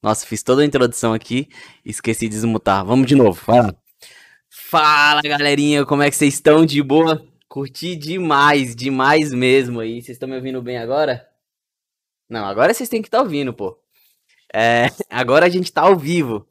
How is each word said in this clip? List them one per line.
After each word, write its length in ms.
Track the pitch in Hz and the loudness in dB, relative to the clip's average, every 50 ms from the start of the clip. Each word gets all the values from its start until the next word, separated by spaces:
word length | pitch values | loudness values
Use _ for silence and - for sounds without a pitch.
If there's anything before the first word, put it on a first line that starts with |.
| - | -2
Nossa, 240 | 107 107 101 - | -2 -4 -4 -4
fiz 160 | - 110 107 - | -10 -10 -10 -2
toda 180 | - 127 135 | 0 2 2
a 40 | 151 | 2
introdução 500 | 143 139 135 127 120 117 - - 117 113 | 0 2 0 0 0 -2 -2 -4 -2 -2
aqui, 340 | 113 - - 123 127 135 _ _ - - - - _ _ | -4 -6 -6 -6 -6 -6 _ _ -20 -20 -20 -20 _ _
esqueci 460 | - 107 - - - 113 - 120 113 | -14 -14 -8 -6 -6 -4 -4 -4 -6
de 60 | 107 | -6
desmutar. 500 | 107 110 117 113 107 _ - 98 98 98 | -4 -2 -2 -2 -2 _ 0 -2 0 0
Vamos 220 | 92 117 131 135 | 0 0 0 2
de 80 | 120 143 | 4 4
novo, 260 | 139 123 104 90 - - | 4 4 4 2 0 -2
vai 160 | - 113 123 120 | 2 2 2 2
lá. 120 | 104 90 _ _ _ _ _ - - - - - _ _ _ _ _ | 2 -4 _ _ _ _ _ -20 -20 -20 -20 -20 _ _ _ _ _
Fala, 720 | _ - - - - 165 151 151 151 147 147 147 151 147 147 | _ -20 -16 -4 -2 0 2 2 2 4 4 2 2 0 0
galerinha, 640 | 151 147 143 143 147 143 143 147 147 147 143 139 | -2 -2 0 2 0 2 2 2 2 2 0 0
como 160 | - 151 139 143 | 0 0 2 2
é 80 | 143 | 0
que 60 | 143 | 0
vocês 180 | - 151 143 135 | 2 0 0 0
estão? 320 | - _ 156 151 160 165 | 2 _ 4 6 6 4
De 160 | 156 139 143 143 | 4 2 -2 -2
boa? 440 | 131 139 156 165 160 160 156 - _ _ _ _ _ | 2 2 2 2 2 0 -4 -6 _ _ _ _ _
Curti 480 | - 139 139 135 135 - 160 175 180 | -12 -10 -10 -10 -12 -12 -12 -12 -12
demais, 800 | 160 147 151 175 185 180 160 151 139 143 147 147 143 135 123 117 | -10 -10 -10 -8 -6 -2 0 2 2 4 4 4 2 0 -2 -6
demais 560 | 117 123 135 135 131 131 139 151 160 151 147 131 | -8 -6 -6 -2 0 2 2 2 2 2 0 -2
mesmo 480 | 123 127 127 127 135 131 123 123 117 | 0 2 4 4 4 2 0 -6 -8
aí. 220 | 113 110 117 120 120 | -8 -8 -10 -12 -14
Vocês 140 | - 123 | -16 -14
estão 120 | 123 - 131 | -12 -12 -10
me 80 | 131 | -10
ouvindo 240 | 131 127 131 131 127 | -10 -10 -10 -10 -10
bem 160 | 120 120 123 | -10 -10 -10
agora? 500 | 120 117 117 131 147 156 143 127 120 _ _ _ _ _ _ _ _ _ _ _ _ _ _ _ _ _ _ _ _ _ _ | -8 -6 -4 -2 -2 -2 -2 -4 -6 _ _ _ _ _ _ _ _ _ _ _ _ _ _ _ _ _ _ _ _ _ _
Não, 160 | 113 113 104 | -10 -8 -8
agora 300 | 98 98 104 165 240 277 | -6 -2 0 0 0 0
vocês 160 | - 262 233 | -2 -6 -6
têm 100 | - 220 | -6 -8
que 80 | 214 - | -6 -2
tá 140 | - 220 277 | -2 -2 -2
ouvindo, 320 | 214 156 143 143 131 110 | -2 -2 -4 -6 -6 -6
pô. 200 | - 104 92 92 _ _ _ _ _ _ _ _ _ _ _ _ _ _ _ - | -8 -10 -10 -10 _ _ _ _ _ _ _ _ _ _ _ _ _ _ _ -4
É, 360 | 107 113 117 117 120 120 127 - - | 0 0 2 2 2 0 -2 -4 -8
<laughs> 80 | - _ | -16 _
agora 380 | - 120 131 120 127 151 175 | -2 0 2 4 4 6 4
a 20 | 180 | 4
gente 240 | 175 185 180 - _ | 2 0 -4 -4 _
tá 80 | 160 | 2
ao 160 | 151 185 196 | 4 4 4
vivo. 500 | 175 139 143 175 175 151 123 113 104 - _ | 4 0 -4 -2 -2 -2 -2 -4 -8 -8 _